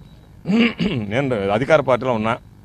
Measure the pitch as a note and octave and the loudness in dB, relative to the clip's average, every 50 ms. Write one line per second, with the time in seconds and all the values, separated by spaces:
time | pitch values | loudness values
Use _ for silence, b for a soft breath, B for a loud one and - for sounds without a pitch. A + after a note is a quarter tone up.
0 | - - - - - - - - - E3 G3+ A#3 A3+ A#3 - - F3 G#3 E3+ B2 | -20 -20 -20 -20 -20 -20 -20 -12 -4 0 2 2 2 0 0 -2 -4 -2 -2 -4
1 | G#2 G2 G#2+ B2+ C#3+ C3 B2+ G#2 G2 G2 G2+ A2 C3+ B2 D#3+ D3+ B2+ C3+ B2 A2+ | -4 -2 -2 -2 0 0 -2 -2 0 0 0 0 2 2 2 2 4 2 0 0
2 | B2+ C3 A#2+ A2 G#2+ A2 A#2+ - - - - - | 0 -2 -2 -2 -2 -2 -4 -4 -8 -20 -20 -20